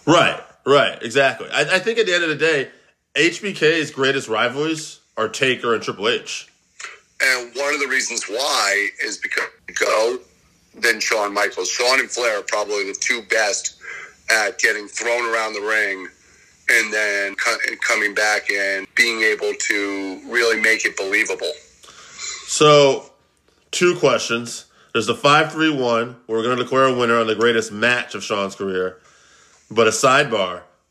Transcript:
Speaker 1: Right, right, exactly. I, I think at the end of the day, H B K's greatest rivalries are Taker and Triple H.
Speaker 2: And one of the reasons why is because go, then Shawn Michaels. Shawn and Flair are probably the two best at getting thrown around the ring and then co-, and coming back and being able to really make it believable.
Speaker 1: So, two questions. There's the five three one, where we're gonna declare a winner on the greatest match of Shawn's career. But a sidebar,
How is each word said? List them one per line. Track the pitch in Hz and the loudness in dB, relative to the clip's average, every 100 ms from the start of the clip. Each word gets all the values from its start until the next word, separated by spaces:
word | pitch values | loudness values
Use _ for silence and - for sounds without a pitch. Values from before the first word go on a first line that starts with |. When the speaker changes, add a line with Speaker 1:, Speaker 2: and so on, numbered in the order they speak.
Speaker 1:
Right, | - 170 98 - - _ - | 2 4 4 -2 -10 _ 2
right, | 139 110 92 | 4 4 0
exactly. | 117 123 135 123 - | -2 2 2 0 -4
I, | 127 | -2
I | 151 185 | 0 0
think | 180 233 | 0 0
at | 196 | 0
the | |
end | 175 | 2
of | 165 | 0
the | 151 | 0
day, | 160 151 123 - _ _ _ | 0 0 -2 -10 _ _ _
H | 135 165 170 | 0 2 2
B | 208 | -6
K's | 185 151 165 147 | 0 2 2 -2
greatest | - 135 139 113 | 0 0 0 -2
rivalries | 107 120 131 156 160 - - _ - | 0 0 0 -4 -4 -8 -16 _ -6
are | 110 | -4
Taker | - 135 127 120 | 0 0 0 0
and | 113 | -2
Triple | 98 98 104 | -2 -4 -2
H. | 120 - - - _ _ - - - _ - | -2 -4 -12 -12 _ _ -18 -18 -18 _ -2
Speaker 2:
And | 135 127 120 120 | 0 0 -2 -4
one | 143 | -4
of | 147 | -2
the | 139 | -2
reasons | 127 123 117 | -2 -2 -6
why | - 107 143 135 104 101 101 - | -6 -4 -2 0 2 0 -2 -4
is | - 101 | -8 -6
because | - - - - - | -6 -6 -6 -12 -14
go, | - 107 107 113 127 - _ _ _ _ | -2 0 2 0 -2 -10 _ _ _ _
then | - 113 110 | -2 0 0
Shawn | - 113 101 | 0 0 0
Michaels. | 101 104 - - | 0 -2 -2 -6
Shawn | - 123 131 | -2 2 2
and | 117 | 0
Flair | - 120 104 | -2 -2 -2
are | |
probably | 95 107 101 104 | -2 -4 -2 -4
the | 98 98 | -4 -6
two | - 120 107 | -4 -4 -2
best | 110 107 95 - - - - - - - | 0 0 -2 -6 -10 -14 -16 -18 -18 -2
at | 113 104 - | 0 0 0
getting | 117 107 101 | 0 -2 -6
thrown | - 117 120 120 | -6 -2 -2 -2
around | 113 110 | -2 -2
the | 107 | -4
ring | 104 110 104 95 92 - _ - _ _ - | -2 0 0 -4 -10 -18 _ -20 _ _ 0
and | 120 107 | 0 2
then | 107 104 101 98 98 | -2 -2 -2 -4 -2
co-, | - 110 - | -2 -2 -4
and | 113 | -4
coming | - 110 104 | -2 0 0
back | 101 107 104 - | 0 0 0 -2
and | 101 98 95 95 - | -2 -2 -4 -4 0
being | 120 113 | 0 2
able | 110 104 104 101 | 0 0 -2 -4
to | - 107 101 98 95 95 - | -2 -2 -2 -6 -8 -10 -4
really | 117 117 110 | 0 2 2
make | 107 110 | 2 0
it | 110 - | -2 -4
believable. | 98 101 110 - - - - _ - - - - - - - | -2 -2 -2 -2 -6 -8 -14 _ -20 -20 -20 -14 -12 -12 -8
Speaker 1:
So, | - 151 147 143 120 - _ _ _ _ _ _ | 2 8 8 8 4 -4 _ _ _ _ _ _
two | - 180 165 | 0 2 4
questions. | 143 117 - 117 117 - - _ _ | 2 2 0 -4 -6 -12 -16 _ _
There's | 117 107 | -4 -2
the | |
five | 117 143 151 156 | 0 4 4 4
three | 156 160 | 0 0
one, | 143 123 117 120 123 - | 2 0 0 -2 -8 -6
where | 113 | -2
we're | |
gonna | 113 123 | 0 -2
declare | 123 131 | 0 4
a | 131 | 4
winner | 123 120 117 | 4 2 4
on | 113 | 2
the | |
greatest | 107 117 117 104 | 2 4 2 -2
match | 104 117 123 - | -2 0 0 -4
of | 107 | -10
Shawn's | - 104 98 | -6 -4 -4
career. | - 98 92 92 - _ _ _ _ _ _ _ | -4 -4 -2 -4 -6 _ _ _ _ _ _ _
But | 107 110 | 2 2
a | |
sidebar, | 107 135 135 147 110 95 90 - _ _ | 4 4 4 4 0 -2 -4 -14 _ _